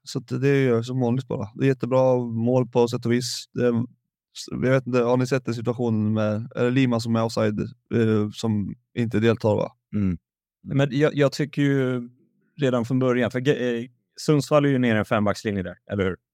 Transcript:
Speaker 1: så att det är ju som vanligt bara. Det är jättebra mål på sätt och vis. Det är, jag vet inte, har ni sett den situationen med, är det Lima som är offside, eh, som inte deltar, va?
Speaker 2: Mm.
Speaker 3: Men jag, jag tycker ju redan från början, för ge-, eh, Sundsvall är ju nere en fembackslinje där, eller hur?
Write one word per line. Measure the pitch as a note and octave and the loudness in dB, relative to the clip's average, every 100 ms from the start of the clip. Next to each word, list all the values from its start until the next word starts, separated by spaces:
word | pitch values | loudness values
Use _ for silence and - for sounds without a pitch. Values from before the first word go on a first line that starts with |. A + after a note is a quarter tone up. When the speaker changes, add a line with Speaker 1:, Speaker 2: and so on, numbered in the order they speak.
Speaker 1:
så | - - | -10 -10
att | A#2 | -6
det | B2+ C3+ | -2 2
är | C#3 C3 A2+ | 2 4 2
ju | |
som | A#2+ B2+ | 0 -2
vanligt | A#2+ B2+ - | 0 0 -4
bara. | - G#2 - | -8 -8 -2
Det | C3+ | 0
är | |
jättebra | C3 B2 C3 C3 B2 | 0 0 2 4 2
mål | A#2+ A2+ A#2 B2+ B2 | 0 -2 0 2 2
på | B2 A#2+ | 0 0
sätt | A#2+ A#2 | 0 0
och | |
vis. | A#2+ B2 - - | -2 -2 -8 -10
Det | B2 A#2+ | -2 0
är, | A#2 B2 _ _ _ _ - - | 0 -2 _ _ _ _ -18 -10
jag | B1+ B2 | -4 0
vet | C3 B2+ | 0 0
inte, | B2 | 0
har | A#2 B2+ | 2 2
ni | B2 | 0
sett | C3+ - | -2 -2
den | A#2 | -6
situationen | A#2 A#2+ A#2+ A2 G#2+ | -4 -2 0 0 0
med, | G#2+ G#2+ G#2+ C3 - | 0 0 -2 -6 -2
är | |
det | B2 | 0
Lima | B2+ C3 A#2 | 2 2 0
som | A#2 A2+ | 0 -2
är | |
offside, | A2+ A#2 A2 G#2+ A#2 - - | -2 0 -2 -2 -6 -10 -4
eh, | A#2 A2 G#2+ G#2 | 0 2 2 0
som | - A2+ G#2 F#2 - _ - | -4 -4 -2 -4 -10 _ -6
inte | A#2 G#2+ | -2 2
deltar, | A2+ A2 A2+ G2+ | 2 2 2 0
va? | - _ _ G#2 | -2 _ _ -2
Speaker 2:
Mm. | G2 E2+ _ _ _ _ | -2 -2 _ _ _ _
Speaker 3:
Men | - C3+ C#3 | -4 0 0
jag, | B2+ D3+ C#3+ | 2 0 2
jag | C#3 | 0
tycker | - D3 - | 0 -6 0
ju | C#3+ C#3 B2+ B2+ A#2+ _ _ _ _ - | 0 2 0 -2 -6 _ _ _ _ -2
redan | C3+ B2 A#2 | 0 0 0
från | C3 | 2
början, | C3 B2 A#2+ | 2 2 0
för | B2+ | 0
ge-, | B2+ C#3+ B2 A#2 | 0 0 0 -2
eh, | B2+ _ _ - | -6 _ _ -10
Sundsvall | - D3 C3+ D3+ C#3+ | 2 2 4 2 4
är | |
ju | C3+ | 2
nere | B2 A2 | 2 2
en | G2 | 2
fembackslinje | A2+ G#2 G2 A2+ G2+ | 0 0 -2 -2 -4
där, | F2+ - - | -6 -10 -8
eller | G2+ | -2
hur? | F#2+ F2 _ | -2 -4 _